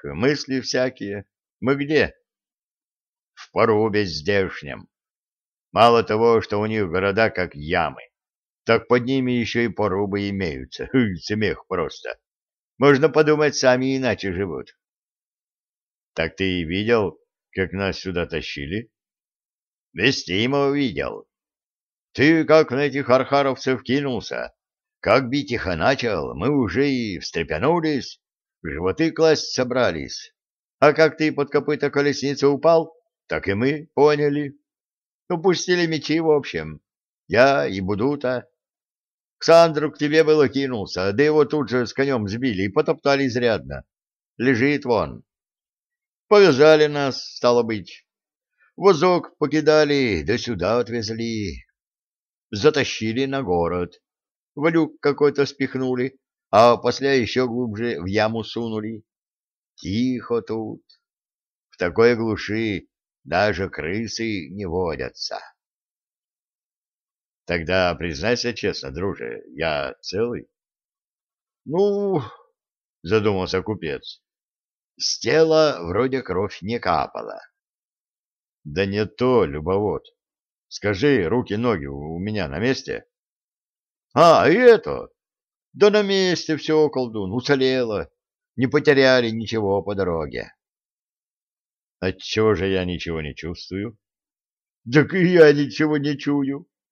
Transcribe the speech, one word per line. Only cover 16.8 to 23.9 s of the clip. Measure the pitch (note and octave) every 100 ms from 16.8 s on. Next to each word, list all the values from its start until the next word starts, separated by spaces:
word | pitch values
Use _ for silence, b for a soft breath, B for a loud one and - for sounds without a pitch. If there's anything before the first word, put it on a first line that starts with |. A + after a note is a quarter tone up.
| G#2+ A#2 F#2+ - _ _ _
как | - F2+
нас | F#2 F#2+ F2
сюда | F#2+ F2 E2+
тащили?" | D#2+ D2+ - C#2+ G2+ A#2+ _ _ _ _ _ _ _ _ _ _
Вестимо | E2 A#2+ C3+ - F#2 A#2+ C#3+ C#3
видел. | C#3+ C3 C#2+ B1+ G#1 - _ _ _ _ _ _ _ _
Ты | - C#3+ D#3+
как | D3 D#3 D#3
на | B2+ C#3+
этих | C#3 B2+
архаровцев | B2+ B2+ C#3+ C#3 B2 D3 B2+
кинулся, | -